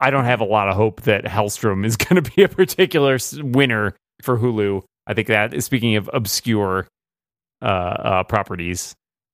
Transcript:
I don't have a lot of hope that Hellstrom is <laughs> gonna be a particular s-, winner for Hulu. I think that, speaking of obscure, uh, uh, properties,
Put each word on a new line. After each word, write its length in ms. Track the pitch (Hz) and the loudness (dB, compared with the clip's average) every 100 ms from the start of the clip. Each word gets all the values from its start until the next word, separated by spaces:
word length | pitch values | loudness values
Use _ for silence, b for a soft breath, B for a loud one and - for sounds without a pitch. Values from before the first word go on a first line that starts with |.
I 80 | 131 | 0
don't 160 | 139 120 | 2 0
have 160 | 120 | 0
a 40 | 104 | 2
lot 220 | 107 98 | 2 2
of 80 | 95 | 2
hope 260 | 110 - | 0 0
that 240 | - 101 - | 0 0 0
Hellstrom 600 | 104 104 - 110 95 107 | -2 -2 -2 -2 0 -2
is 100 | 113 | -2
<laughs> 0 | |
gonna 260 | - 180 | 2 2
be 180 | 151 - | 2 2
a 60 | 190 | 2
particular 680 | - 185 - 185 160 139 131 | 2 0 2 0 2 2 2
s-, 200 | - 139 | -4 -8
winner 600 | 143 127 135 110 104 - _ _ | 0 2 2 2 -2 -4 _ _
for 160 | - 120 | -2 0
Hulu. 420 | 123 110 101 98 - _ - | 0 0 0 -2 -6 _ -6
I 80 | |
think 140 | 104 101 | -4 0
that, 340 | 107 107 71 | 0 0 -4
speaking 320 | - 127 117 107 | -4 -2 0 0
of 140 | - | 0
obscure, 760 | 131 104 - 117 107 98 95 90 _ _ _ _ _ _ _ | -4 -4 -4 0 0 0 -2 -4 _ _ _ _ _ _ _
uh, 40 | 113 | -2
uh, 580 | 95 90 - - 92 | 0 -2 -2 0 0
properties, 720 | 92 107 98 90 85 90 - - _ _ _ | 0 -2 -2 -6 -6 -6 -10 -16 _ _ _